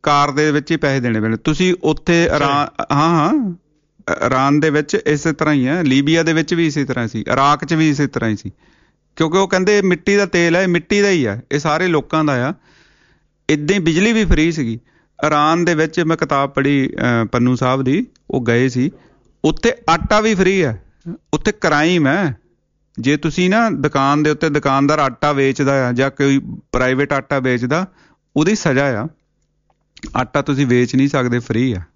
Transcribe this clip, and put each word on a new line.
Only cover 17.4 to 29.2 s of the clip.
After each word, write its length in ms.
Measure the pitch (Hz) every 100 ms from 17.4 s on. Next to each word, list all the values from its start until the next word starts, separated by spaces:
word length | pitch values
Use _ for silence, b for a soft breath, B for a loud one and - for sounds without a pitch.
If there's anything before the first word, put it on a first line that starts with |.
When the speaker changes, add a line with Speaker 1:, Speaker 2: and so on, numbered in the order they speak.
| 123
Speaker 1:
ਸਾਹਿਬ 280 | 127 127 135
ਦੀ, 240 | 127 156 247 _ _
ਉਹ 140 | 139
ਗਏ 240 | 120 120 131
ਸੀ, 220 | 127 139 b b b b _
ਉੱਥੇ 280 | 151 - 233 - -
ਆਟਾ 300 | 165 - 214
ਵੀ 140 | 220
ਫ੍ਰੀ 300 | 190 185 196
ਹੈ, 180 | 147 104 - _ 170 - _
ਉੱਥੇ 180 | 151 -
ਕ੍ਰਾਈਮ 540 | - 165 147 156 175 139
ਹੈ। 300 | 165 175 110 _ _ _ _ _ -
ਜੇ 180 | 120 147
ਤੁਸੀਂ 340 | 160 147 180
ਨਾ 200 | 208 226
ਦੁਕਾਨ 520 | 139 147 143 135 147
ਦੇ 80 | 151
ਉੱਤੇ 200 | 147 160
ਦੁਕਾਨਦਾਰ 480 | 147 139 135 143 156
ਆਟਾ 340 | 135 117 147
ਵੇਚਦਾ 560 | 143 135 135 135 139 127
ਆ 40 |
ਜਾਂ 180 | 120 135
ਕੋਈ 280 | - 139 135 - - _
ਪ੍ਰਾਈਵੇਟ 400 | 123 127 131 143
ਆਟਾ 260 | 139 131 139
ਵੇਚਦਾ, 480 | 127 123 123 156 185 b b b _ -
ਉਹਦੀ 180 | 160
ਸਜ਼ਾ 500 | 214 165 131 139 110
ਆ। 40 | 156 _